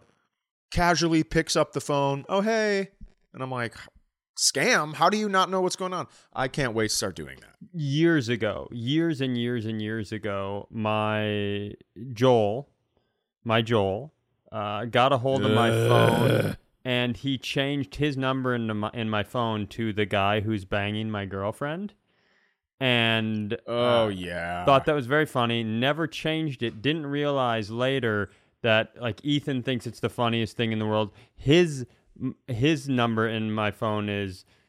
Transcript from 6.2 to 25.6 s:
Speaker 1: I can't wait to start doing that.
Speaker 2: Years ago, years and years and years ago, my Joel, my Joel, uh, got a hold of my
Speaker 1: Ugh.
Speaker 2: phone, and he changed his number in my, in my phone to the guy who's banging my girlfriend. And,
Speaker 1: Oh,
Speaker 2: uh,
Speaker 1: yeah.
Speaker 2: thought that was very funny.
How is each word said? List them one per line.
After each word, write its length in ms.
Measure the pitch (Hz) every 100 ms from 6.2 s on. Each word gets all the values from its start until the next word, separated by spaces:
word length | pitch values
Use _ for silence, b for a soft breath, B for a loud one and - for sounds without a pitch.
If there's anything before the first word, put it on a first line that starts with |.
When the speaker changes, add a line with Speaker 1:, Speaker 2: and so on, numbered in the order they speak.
| b
Speaker 1:
I 140 | - 131
can't 260 | - 131
wait 160 | 110 107
to 40 |
start 220 | - 101 82
doing 220 | 71 67
that. 160 | - - -
Speaker 2:
Years 540 | 175 147 143 165 160 117
ago, 400 | 120 107 85 69
years 500 | 120 113 156 165 143
and 160 | 135 123
years 300 | 120 123 110
and 160 | 110
years 300 | 107 113 101
ago, 560 | 110 104 98 98 101 -
my 1040 | 113 107 107 107 107 107 104 101 101 101 - _ - 127
Joel, 560 | 110 127 120 101 113 143 _ _ _ _ _ _ _
my 180 | 117 113
Joel, 520 | 113 117 98 98 147 _ _ _ _
uh, 320 | 110 104 104
got 280 | 120 123 131
a 60 | 135
hold 260 | 131 135
of 60 | 131
my 180 | 110 117
Speaker 1:
Ugh. 180 | 113 117
Speaker 2:
phone, 680 | 117 113 117 120 120 - - _ _
and 320 | 131 123 123 120
he 200 | 139 131
changed 600 | - 147 139 143 135 -
his 200 | 151 135
number 380 | 131 135 127
in 220 | 120 113 107
my, 140 | 107
in 160 | 123 110
my 140 | 107
phone 420 | 98 127 117 107 101
to 240 | - 113
the 140 | 104 104
guy 320 | 104 98 107
who's 240 | 104 107
banging 460 | 95 104 101 107 110
my 160 | 107 98
girlfriend. 680 | 98 98 - 143 165 208 _ _ _ _ _ _ _ _ -
And, 800 | 131 120 113 113 110 107 104 113 -
Speaker 1:
Oh, 380 | 117 120 120
Speaker 2:
uh, 40 | 110
Speaker 1:
yeah. 560 | 95 90 87 85 87 90
Speaker 2:
thought 180 | 135
that 100 | 160
was 120 | 147 120
very 180 | 147 151
funny. 380 | 131 117 117